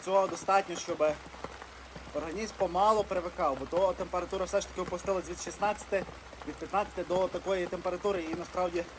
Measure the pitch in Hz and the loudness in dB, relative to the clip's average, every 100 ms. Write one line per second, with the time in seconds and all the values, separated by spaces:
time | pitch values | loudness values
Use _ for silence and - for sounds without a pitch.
0 | - 196 190 170 151 196 196 170 - 170 | 4 4 4 0 4 4 4 -4 -4 2
1 | 151 151 - - - - - - - - | 2 2 -6 -12 -12 -12 -14 -14 -14 -14
2 | - 196 165 165 220 - 190 175 208 220 | -8 -6 -4 -4 -6 0 2 6 6 6
3 | 196 185 170 175 165 131 135 165 190 175 | 4 0 -2 0 0 2 0 4 4 2
4 | 180 180 175 190 180 202 190 - 175 180 | -2 -2 -2 -2 0 0 -2 -4 -4 -4
5 | 185 190 165 175 - 165 202 208 - 196 | 0 -2 -2 -8 -8 0 0 0 0 -2
6 | 180 - - - - 151 156 190 202 - | -2 -10 -16 -14 -12 -8 -2 0 0 -4
7 | 170 180 185 180 175 190 175 180 180 180 | 0 2 2 0 0 0 0 -2 -2 0
8 | 202 196 160 165 165 180 180 170 170 | 0 0 -2 -4 -4 0 0 0 -4